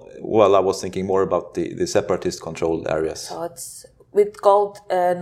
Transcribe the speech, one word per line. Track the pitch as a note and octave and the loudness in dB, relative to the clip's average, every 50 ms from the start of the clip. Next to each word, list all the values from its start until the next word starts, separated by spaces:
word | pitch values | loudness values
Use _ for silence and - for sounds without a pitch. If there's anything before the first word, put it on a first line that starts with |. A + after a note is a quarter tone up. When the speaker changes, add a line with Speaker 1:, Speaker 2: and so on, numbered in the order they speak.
| - - - - | -10 -14 -16 -12
Speaker 1:
well, | - - G2 A2 G#2 F#2+ G2 | -6 0 4 6 6 6 6
I | G2 | 4
was | F#2 F#2+ F#2+ - | 4 2 0 -2
thinking | - F#2 F2+ F#2+ F#2+ | -6 -6 -6 -4 -2
more | G2 F#2+ F#2+ | 0 2 2
about | F#2+ E2 F2+ F2 - - - | 2 2 0 -2 -2 -4 -6
the, | F2+ E2+ - F2+ | -6 -6 -4 -4
the | - F2+ | -4 -4
separatist | - - G2+ - - F2+ - - F2+ - - | 0 0 0 0 0 -2 -2 -2 -4 -6 -6
controlled | - E2 D#2+ - E2 E2 E2 E2 D#2+ D#2+ | -8 -10 -6 -2 -2 -2 0 -2 -2 -2
areas. | D#2 D#2+ D#2+ D#2 D#2 - - - | -2 -2 -2 -4 -4 -8 -10 -12
Speaker 2:
So | - E3 | -10 -10
it's, | E3+ F3 - - - - - - - - _ _ _ _ - | -10 -10 -10 -12 -16 -16 -16 -18 -20 -20 _ _ _ _ 2
it's | G3+ G#3 G#3 - - | 2 2 2 -2 0
called, | - G3+ G3 G#3 G3+ G3 - - - - | 4 4 4 4 2 0 -6 -10 -8 -4
uh, | F3+ F3+ F3 F3+ F3+ F3+ | -2 0 0 0 0 0